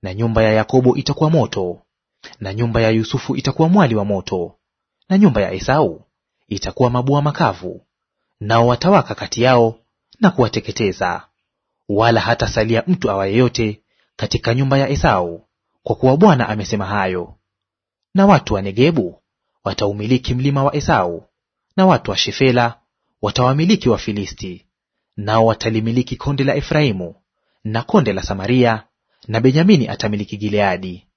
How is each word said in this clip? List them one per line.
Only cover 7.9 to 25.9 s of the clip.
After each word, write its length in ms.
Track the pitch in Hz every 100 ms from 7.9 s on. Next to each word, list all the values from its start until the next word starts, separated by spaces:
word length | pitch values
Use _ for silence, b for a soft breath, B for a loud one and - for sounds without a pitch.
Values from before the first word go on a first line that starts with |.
| _ _ _ _ _
nao 260 | 104 117 117
watawaka 480 | 120 175 196 -
kati 280 | 110 - -
yao 360 | 120 123 113 113 _ _ _ _
na 100 | 202
kuwateketeza. 1000 | - 120 - - - 104 90 92 87 - _ _ _ _ _ _
Wala 320 | 101 117 113
hatasalia 600 | 110 117 113 - 110 113 143
mtu 240 | 180 -
awaye 260 | 98 98 110
yote 460 | 123 - 113 107 _ _ _ _
katika 380 | - 190 -
nyumba 240 | 123 135 135
ya 100 | 139
Esau, 580 | 143 165 101 87 82 _ _ _ _
kwa 140 | - 110
kuwa 200 | 127 139
Bwana 320 | 208 143 113
amesema 380 | 107 98 104 92
hayo. 480 | 104 95 92 87 - _ _ _ _ _ _ _
Na 120 | 190 196
watu 280 | 160 -
wa 80 | 101
Negebu 600 | 98 98 139 165 90 - _ _ _ _
wataumiliki 680 | - 92 104 101 107 127 -
mlima 300 | 123 135 139
wa 100 | 135 151
Esau, 520 | 143 143 90 82 _ _ _ _ _ -
na 100 | 190
watu 240 | 143 -
wa 60 | 95
Shefela 640 | - - 135 123 120 117 _ _ _ _
watawamiliki 680 | 104 113 123 139 165 214 127
Wafilisti, 760 | 104 - 104 95 - 92 90 _ _ _ _ _ -
nao 300 | 104 113 113
watalimiliki 680 | 110 117 110 110